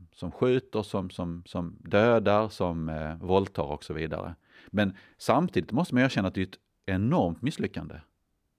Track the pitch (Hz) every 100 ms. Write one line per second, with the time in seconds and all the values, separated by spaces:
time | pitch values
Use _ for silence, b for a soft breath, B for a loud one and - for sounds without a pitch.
0 | 85 _ 87 - 127 127 - 107 95 101
1 | 92 - 87 85 - 95 85 - - 104
2 | 117 117 98 104 110 - 90 82 80 78
3 | 78 82 87 95 95 - 73 73 - 78
4 | 80 76 - 80 B B B 98 98 B
5 | B _ - 123 175 - - 113 175 123
6 | 131 - 92 95 95 - _ _ - 95
7 | 110 170 90 80 127 - 98 - 78 71
8 | - _ _ _ _